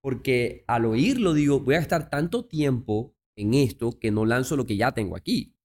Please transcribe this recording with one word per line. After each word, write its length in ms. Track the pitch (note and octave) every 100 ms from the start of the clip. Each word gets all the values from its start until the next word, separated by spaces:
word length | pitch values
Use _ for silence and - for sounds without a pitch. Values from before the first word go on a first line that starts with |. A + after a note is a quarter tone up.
Porque 600 | C#3 B2 - B2 A#2+ - -
al 180 | A#2+ A2+
oírlo 480 | A2+ F#3+ C4 F#3+
digo, 280 | D3+ D3 C#3
"Voy 120 | G#2+ D#3
a 40 |
gastar 320 | D3 E3+ D3+
tanto 340 | C#3+ E3 A#3 B3
tiempo 720 | D#3 C#3+ B2 - G#2+ A#2+ _ _ -
en 200 | G#2 C3+
esto 420 | C3+ - A#2 A#2
que 120 | A2+
no 120 | G#2+ A2
lanzo 280 | B2 C3 C#3+
lo 120 | A#2
que 100 | G2+
ya 160 | A#2+
tengo 240 | A#2 G2 E2+
aquí". 400 | - - - _